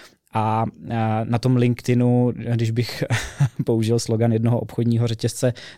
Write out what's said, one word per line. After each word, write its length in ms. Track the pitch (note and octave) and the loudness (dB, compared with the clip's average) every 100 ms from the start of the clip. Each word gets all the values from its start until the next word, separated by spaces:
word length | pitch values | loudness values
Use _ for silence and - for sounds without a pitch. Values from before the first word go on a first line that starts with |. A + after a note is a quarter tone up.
| - _ _ | -20 _ _
A, 60 | A2 | -2
a 240 | A2 A2 A2 - - A#2 A2 A2 | 0 0 -2 -6 -8 -2 0 0
na 140 | A#2 A#2 | 0 0
tom 160 | B2+ B2+ | 2 2
LinkedInu, 760 | B2 A#2 - B2 B2 B2 B2 - A#2+ | 2 0 0 2 4 4 2 -2 -4
když 180 | A#2 A2+ | -2 0
bych 320 | A2+ A#2+ - - A#2+ - | 0 -2 -4 -2 -2 -4
<laughs> 320 | - C3+ - - | -2 -2 0 -2
použil 340 | A2+ A2 A#2 | 0 2 0
slogan 320 | - A2 A#2 | 0 0 2
jednoho 280 | A2+ A#2 A#2 | 2 2 0
obchodního 480 | - - A#2+ A#2 A#2+ | -2 -2 0 2 0
řetězce, 460 | A2+ A#2+ - B2+ - - | -2 -4 0 -2 -2 -12